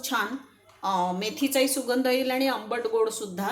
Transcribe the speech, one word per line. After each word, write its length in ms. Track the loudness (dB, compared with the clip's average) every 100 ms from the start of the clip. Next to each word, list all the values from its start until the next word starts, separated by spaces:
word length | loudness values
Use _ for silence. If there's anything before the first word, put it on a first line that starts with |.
छान, 320 | -2 -2 -2 -6 -10 -20 -20 -6
अ, 300 | 0 0 0
मेथीचाही 560 | 0 -4 0 2 4 4
सुगंध 380 | 2 0 0 2
येईल 240 | 2 0
आणि 180 | 2 2
आंबट 380 | 0 -4 -4 0
गोडसुद्धा 600 | 0 0 -2 -8 -4 -4